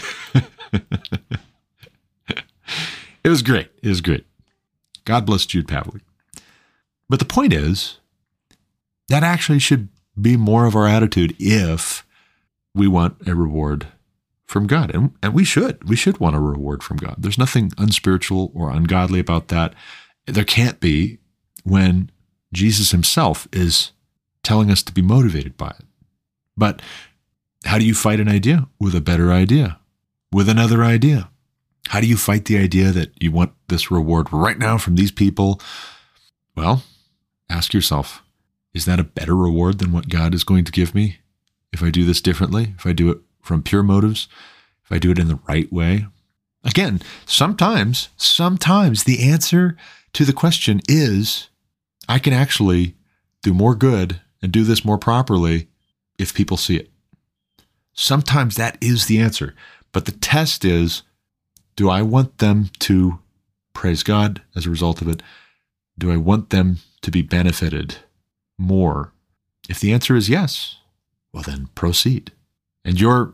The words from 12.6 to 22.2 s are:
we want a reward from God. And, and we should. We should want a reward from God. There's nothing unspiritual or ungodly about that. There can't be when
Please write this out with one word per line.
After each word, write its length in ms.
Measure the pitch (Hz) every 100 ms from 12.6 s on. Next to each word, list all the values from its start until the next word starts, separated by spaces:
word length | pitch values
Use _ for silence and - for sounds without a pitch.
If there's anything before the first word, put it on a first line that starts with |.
| _
we 140 | 98 98
want 380 | 90 85 - 90
a 80 | 85
reward 520 | 80 78 73 73 - _ _ _ _ _ -
from 220 | 104 101
God. 260 | 156 98
And, 200 | 87 131 -
and 120 | 101
we 120 | 143 185
should. 420 | - 254 - 90
We 80 | 117
should 240 | 190 185
want 160 | 82 76
a 40 |
reward 440 | 73 71 71 71
from 140 | - 71
God. 180 | - -
There's 180 | 95 110
nothing 340 | 131 123 98 -
unspiritual 720 | 107 - 98 92 - 95 92 82
or 160 | 76
ungodly 480 | 76 82 92 90 92
about 300 | 85 82 -
that. 260 | 85 82 - - - _ _ -
There 180 | 104
can't 360 | 107 117 120 -
be 400 | 87 76 104 113 _ _ _ -
when 460 | 95 98 92 90 - _